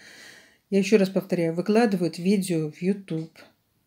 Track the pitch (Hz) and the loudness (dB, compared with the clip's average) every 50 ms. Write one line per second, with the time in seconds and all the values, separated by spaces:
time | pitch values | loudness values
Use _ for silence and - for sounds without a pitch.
0 | - - - - - - - - - _ _ _ _ - 202 196 190 - 226 208 | -20 -20 -20 -20 -20 -20 -20 -20 -20 _ _ _ _ -2 0 0 2 4 4 4
1 | 190 190 190 185 180 - 185 175 170 165 165 175 175 - 208 220 240 226 196 175 | 4 2 0 -2 -4 -2 -2 -2 0 0 -2 -2 0 2 2 4 4 2 2 0
2 | 180 160 160 - 170 185 208 202 185 190 175 160 156 151 151 - 170 185 208 208 | -2 -2 -2 -2 0 0 2 2 0 0 -2 -2 -2 -4 -6 -6 -4 -4 -4 -4
3 | 196 - 165 160 160 160 _ - - - _ _ _ _ _ _ _ | -4 -8 -8 -8 -8 -8 _ -20 -20 -20 _ _ _ _ _ _ _